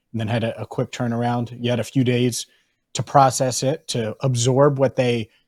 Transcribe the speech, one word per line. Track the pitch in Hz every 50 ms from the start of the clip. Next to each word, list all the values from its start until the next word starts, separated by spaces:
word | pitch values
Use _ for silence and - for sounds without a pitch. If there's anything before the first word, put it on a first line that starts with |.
| _ _ -
and | 110
then | 113 110
had | 120 117 113
a, | 113 - -
a | 107
quick | - - - 117 - -
turnaround. | - 127 117 117 117 120 120 120 123 120 113 120 117
You | 120 120
had | 123 120
a | -
few | - - 139 123
days | 123 123 120 123 123 117 - - - _ _ _ _ _ _ _ _ -
to | - 123
process | - - 143 135 131 123 - 135 127 117 - 131
it, | 131 151 - _ -
to | - 120 110 107 113 -
absorb | - 135 123 120 117 135 127 135 143 147 139 131
what | 135 123 -
they | - 127 123 120 117 107 - _ _ _